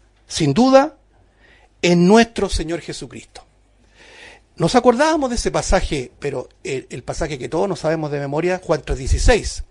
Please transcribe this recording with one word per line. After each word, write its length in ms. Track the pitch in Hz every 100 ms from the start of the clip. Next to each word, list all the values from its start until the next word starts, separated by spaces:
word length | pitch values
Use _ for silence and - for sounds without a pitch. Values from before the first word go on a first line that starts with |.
| _ _ -
Sin 280 | - 151 139
duda, 420 | 262 269 294 - _ _ _ _ _ _ _ _
en 240 | 175 175 175
nuestro 420 | 226 226 - 196
Señor 320 | - 160 170
Jesucristo. 640 | - 151 131 107 - - - _ _ _ _ _ - - - - _ -
Nos 180 | 165 247
acordábamos 540 | 247 240 311 320 269
de 60 | 226
ese 160 | 190
pasaje, 640 | 156 - 190 - 151 123 -
pero 280 | 143 131 123 _
el, 240 | - 135 -
el 140 | 143
pasaje 340 | - 135 160 147
que 120 | 139
todos 180 | 160 196
nos 140 | 165
sabemos 280 | 160 160 151
de 80 | 143
memoria, 420 | 143 143 175 185
Juan 180 | - 156 -
tres 120 | 131
dieciséis 680 | 127 - - 226 - - -